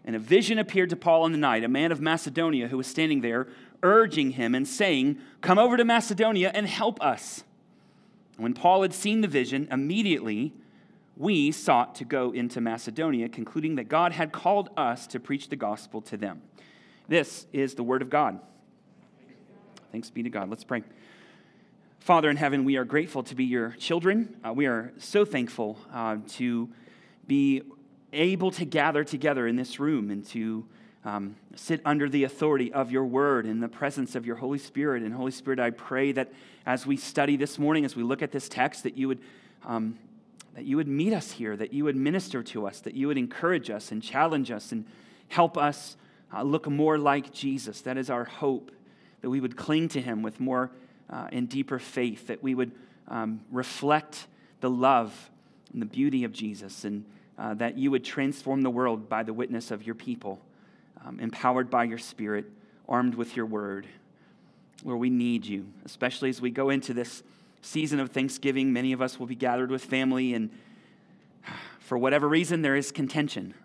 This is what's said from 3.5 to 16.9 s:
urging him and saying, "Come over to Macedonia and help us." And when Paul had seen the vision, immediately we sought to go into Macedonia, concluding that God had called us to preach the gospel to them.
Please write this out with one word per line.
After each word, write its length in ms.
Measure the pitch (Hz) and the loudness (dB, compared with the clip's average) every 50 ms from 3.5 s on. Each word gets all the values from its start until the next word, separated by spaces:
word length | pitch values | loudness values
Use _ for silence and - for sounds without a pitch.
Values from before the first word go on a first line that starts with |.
| - - - - - - - | -8 -18 -20 -20 -4 2 6
urging 480 | 185 208 226 226 175 147 156 139 131 | 8 8 8 8 6 4 2 0 2
him 240 | 127 131 117 117 127 | 0 0 2 2 2
and 100 | 131 143 | 2 0
saying, 520 | - - - 202 190 147 131 131 147 147 - - - - - | 0 0 2 2 4 4 4 4 2 2 0 -6 -16 -14 0
"Come 160 | - 185 185 | 4 6 8
over 180 | 208 240 247 247 | 8 8 8 6
to 80 | 233 233 | 6 6
Macedonia 680 | 233 233 226 226 - 202 180 220 226 214 180 185 185 - | 6 4 4 2 2 2 2 4 4 4 4 2 2 2
and 140 | 208 208 | 0 -2
help 340 | 170 - - - 240 233 - | -2 -2 0 0 0 0 2
us." 420 | 156 139 113 - - - - - - - _ _ _ _ _ _ _ _ _ _ _ _ _ _ _ _ _ | 0 0 0 0 -4 -10 -14 -14 -16 -18 _ _ _ _ _ _ _ _ _ _ _ _ _ _ _ _ _
And 60 | - 110 | -4 -2
when 100 | 123 127 | -2 0
Paul 300 | - - 180 190 190 190 | 4 6 6 6 6 4
had 100 | 180 185 | 2 0
seen 280 | - - 208 220 220 | 0 0 2 2 2
the 60 | 214 | 2
vision, 400 | 170 143 135 123 120 135 135 151 - | 4 2 2 2 2 0 -2 -2 -2
immediately 840 | 127 135 139 151 190 226 214 190 156 - 110 110 104 110 139 151 - - - - - - - - _ _ _ _ _ | -2 -2 0 0 0 2 2 2 2 2 0 -2 -2 -2 -2 -4 -6 -10 -20 -20 -20 -20 -20 -20 _ _ _ _ _
we 320 | - 151 214 196 156 143 151 | -2 0 2 4 4 4 2
sought 460 | 156 - - 165 135 120 120 - - | 0 2 2 4 6 6 4 2 -2
to 80 | - 131 | -10 -6
go 280 | 120 151 131 127 120 | -4 -2 0 0 0
into 280 | - 123 120 120 - 120 | 0 -2 -4 -4 -2 -2
Macedonia, 680 | 117 113 117 120 - 117 107 151 160 160 131 117 113 113 | -2 -2 -4 -4 -8 -8 -4 -2 0 0 0 0 -2 -4
concluding 460 | - 117 107 - - 160 151 160 156 | -6 -8 -10 -8 -6 -4 -2 -2 -2
that 100 | 127 117 | -4 -2
God 260 | 120 151 165 175 170 | 0 2 2 2 2
had 220 | 160 165 160 151 - | 2 0 -2 -4 -4
called 360 | - - 180 202 202 185 - - | -2 2 2 2 2 0 -2 -2
us 320 | 165 139 117 120 123 - | 0 0 0 0 -2 -6
to 100 | - - | -10 -10
preach 300 | 123 120 - 139 139 - | -8 -6 -4 -4 -6 -4
the 80 | - 151 | -8 -6
gospel 460 | 123 110 104 107 - - - - 110 | -4 -4 -4 -4 -6 -8 -10 -12 -12
to 160 | - - 110 | -10 -10 -8
them. 240 | 101 104 95 85 78 - - - - - - - - - - | -6 -6 -8 -8 -10 -18 -20 -20 -20 -20 -20 -20 -20 -20 -20